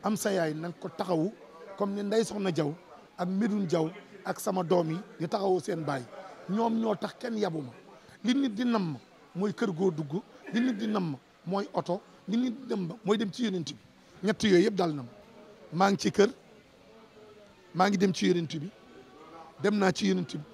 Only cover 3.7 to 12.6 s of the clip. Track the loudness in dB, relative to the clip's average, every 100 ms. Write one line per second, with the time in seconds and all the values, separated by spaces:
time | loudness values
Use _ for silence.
3.7 | 2 0 -4 -18 -14 -8 -6 -2 -2 2
4.7 | 2 2 -4 -8 -8 -4 -2 2 0 0
5.7 | -4 -2 -4 -6 -14 -18 -16 -4 0 0
6.7 | 0 0 -2 -4 -8 -6 -2 -2 -2 -8
7.7 | -14 -20 -20 -20 -6 0 2 2 0 2
8.7 | 2 0 -4 -10 -20 -14 -2 -2 0 -2
9.7 | 2 0 0 -4 -6 -8 -20 -4 0 2
10.7 | 0 -2 0 -2 -4 -10 -16 -4 -4 -2
11.7 | -4 -2 -4 -4 -18 -2 0 0 -4